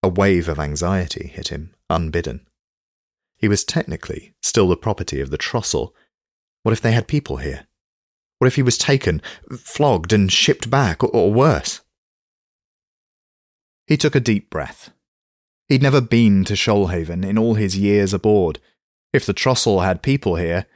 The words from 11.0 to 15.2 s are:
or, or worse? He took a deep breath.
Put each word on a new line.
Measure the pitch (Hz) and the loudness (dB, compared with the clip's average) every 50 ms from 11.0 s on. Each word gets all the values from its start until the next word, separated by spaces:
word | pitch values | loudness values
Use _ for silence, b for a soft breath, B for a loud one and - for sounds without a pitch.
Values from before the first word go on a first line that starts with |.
| - | -2
or, | - | 0
or | - 117 87 95 104 | 2 2 2 4 4
worse? | 117 135 156 123 73 - - - - _ _ _ _ _ _ _ _ _ _ _ _ _ _ _ _ _ _ _ _ _ _ _ _ _ _ _ _ _ _ _ _ _ _ _ _ _ _ _ _ _ _ | 4 4 4 4 2 -2 -6 -10 -10 _ _ _ _ _ _ _ _ _ _ _ _ _ _ _ _ _ _ _ _ _ _ _ _ _ _ _ _ _ _ _ _ _ _ _ _ _ _ _ _ _ _
He | 151 143 | -2 0
took | - 147 - | 0 0 0
a | 143 | 2
deep | 120 120 110 101 - _ | 2 2 0 0 -2 _
breath. | - 80 71 69 - - - - _ _ _ _ _ _ | -10 -10 -10 -10 -12 -20 -20 -20 _ _ _ _ _ _